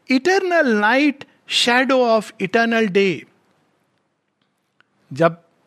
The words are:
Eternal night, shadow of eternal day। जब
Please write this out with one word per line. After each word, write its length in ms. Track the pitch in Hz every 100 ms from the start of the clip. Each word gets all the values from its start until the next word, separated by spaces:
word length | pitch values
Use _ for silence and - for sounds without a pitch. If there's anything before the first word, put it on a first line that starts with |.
| -
Eternal 520 | 262 349 381 370 339
night, 600 | 277 208 208 262 294 - - _ -
shadow 720 | - 247 240 262 262 240 226
of 100 | - -
eternal 440 | 190 226 233 226 220
day। 300 | 196 196 143 - _ _ _ _ _ _ _ _ _ _ _ _ _ _ _ _ _ -
जब 300 | 135 165 165 _ _